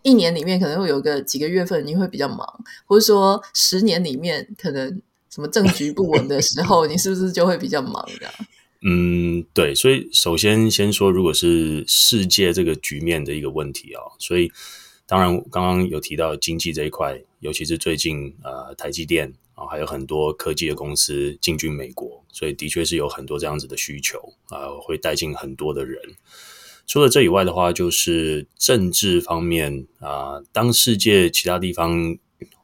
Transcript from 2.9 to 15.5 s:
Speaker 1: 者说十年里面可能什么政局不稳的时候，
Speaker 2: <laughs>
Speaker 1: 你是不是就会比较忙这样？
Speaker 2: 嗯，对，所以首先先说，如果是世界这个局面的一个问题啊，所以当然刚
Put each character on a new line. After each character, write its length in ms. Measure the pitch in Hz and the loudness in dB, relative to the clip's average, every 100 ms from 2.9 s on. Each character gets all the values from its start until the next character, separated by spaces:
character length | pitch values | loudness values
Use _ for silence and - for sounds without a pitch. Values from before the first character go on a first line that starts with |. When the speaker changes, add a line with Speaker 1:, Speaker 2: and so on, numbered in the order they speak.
| 208 | 6
Speaker 1:
者 60 | 220 | 8
说 360 | 202 196 202 - | 6 6 2 -2
十 280 | - - 185 | -2 0 2
年 220 | 214 175 | 2 2
里 140 | 175 131 | 0 -4
面 360 | 170 147 - 208 | -4 -4 -6 -8
可 100 | 170 | -6
能 300 | 139 131 185 - _ _ | -4 -4 -8 -12 _ _
什 120 | - | -12
么 60 | 147 | -4
政 180 | 220 190 | 2 4
局 240 | - 147 | 4 0
不 160 | - 180 | 0 2
稳 180 | 147 127 | 2 2
的 140 | 139 | 0
时 200 | - - | 0 0
候， 240 | - 175 156 | 2 2 2
Speaker 2:
<laughs> 20 | |
Speaker 1:
你 100 | 160 | 0
是 120 | 190 | -2
不 60 | 185 | 0
是 160 | 185 | -2
就 160 | 180 175 | 2 2
会 100 | 170 | 2
比 120 | 139 | -2
较 120 | 151 | -4
忙 240 | 131 - - - | -4 -8 -10 -14
这 60 | - | -16
样？ 80 | - 214 _ _ _ 98 | -14 -16 _ _ _ 0
Speaker 2:
嗯， 600 | 90 87 87 87 85 85 | 2 2 2 0 -2 -2
对， 200 | - 80 | 0 2
所 160 | 69 131 | 4 4
以 200 | 135 - | 2 2
首 240 | - - 82 | 0 2 2
先 340 | 104 107 113 | 4 4 4
先 220 | 104 104 | 4 2
说， 180 | 101 98 | 4 4
如 140 | 92 | 4
果 100 | 90 | 4
是 520 | - 87 85 80 76 69 | 4 4 4 2 -2 0
世 400 | - - 113 92 | 2 4 4 0
界 240 | - 92 | 0 0
这 140 | - 82 | 2 0
个 100 | 78 | -2
局 240 | - 71 | -6 -6
面 240 | 82 82 | -2 -2
的 100 | 71 | -2
一 60 | 76 | -6
个 100 | 71 | -6
问 220 | 78 73 | -6 -6
题 220 | 67 - | -8 -14
啊， 100 | - - - | -16 -18 -14
所 180 | - 90 | -2 0
以 140 | 87 - - - - _ - | 0 -4 -20 -20 -20 _ -2
当 160 | 95 | 2
然 200 | 90 87 | 2 0
刚 140 | - | -4